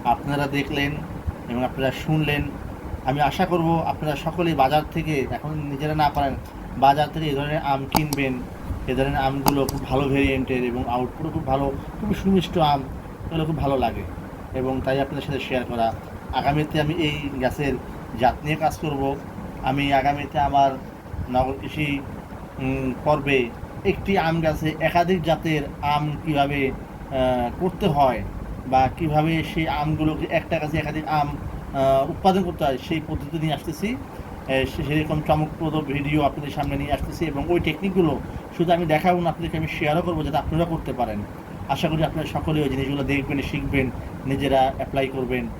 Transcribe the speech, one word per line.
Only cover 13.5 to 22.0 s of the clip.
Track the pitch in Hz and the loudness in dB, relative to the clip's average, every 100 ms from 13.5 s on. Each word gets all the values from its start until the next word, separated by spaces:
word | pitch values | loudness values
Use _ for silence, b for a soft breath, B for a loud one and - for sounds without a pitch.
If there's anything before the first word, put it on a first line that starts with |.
| 151 | 0
ভালো | 135 135 | 0 2
লাগে | 120 104 95 - - - - | 0 -2 -8 -10 -12 -12 -8
এবং | 131 131 131 131 | -4 -2 -2 0
তাই | 135 | 0
আপনাদের | 139 147 135 | 0 -4 -4
সাথে | 135 | -4
শেয়ার | - 127 | -2 -2
করা। | 120 120 113 - - - - | -2 0 0 0 -10 -14 -4
আগামীতে | 135 127 151 151 156 | 0 2 2 2 0
আমি | 147 | 0
এই | 170 151 147 143 135 | 2 0 0 -4 -2
গাছের | 127 - 139 127 - - - - | -2 0 -2 -2 -6 -12 -10 2
জাত | 123 - | 2 2
নিয়ে | 151 156 | -2 0
কাজ | 156 - | 0 0
করব। | 156 139 139 147 - - - - | -4 0 -2 -2 -8 -12 -12 -4
আমি | 131 139 143 | -2 0 4
আগামীতে | 139 139 143 143 156 | 4 4 0 -2 0
আমার | 139 139 139 131 - - - - - | 2 6 4 2 -10 -14 -12 -8 0
নগর | 127 131 135 | 2 2 -2
কৃষি, | - 156 147 139 | -6 -2 -2 -2